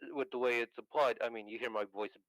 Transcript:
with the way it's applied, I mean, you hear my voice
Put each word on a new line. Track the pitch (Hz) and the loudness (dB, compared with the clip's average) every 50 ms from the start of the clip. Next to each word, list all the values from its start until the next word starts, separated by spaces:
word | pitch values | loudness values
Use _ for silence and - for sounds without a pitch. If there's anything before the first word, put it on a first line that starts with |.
| - - | -14 -8
with | - 143 131 127 | -2 -2 -2 -2
the | - 123 | 0 2
way | 123 123 120 117 | 2 4 4 2
it's | 117 113 _ - | 0 -2 _ -12
applied, | - _ - 151 147 127 117 110 | -14 _ 2 4 4 4 4 2
I | - 120 | 0 -2
mean, | 117 113 104 104 | -2 -4 -8 -8
you | 110 113 | -8 -6
hear | 120 120 | -4 -4
my | 110 107 104 | -2 -2 -2
voice | 101 98 101 107 104 - - _ | -2 -2 -6 -6 -6 -6 -12 _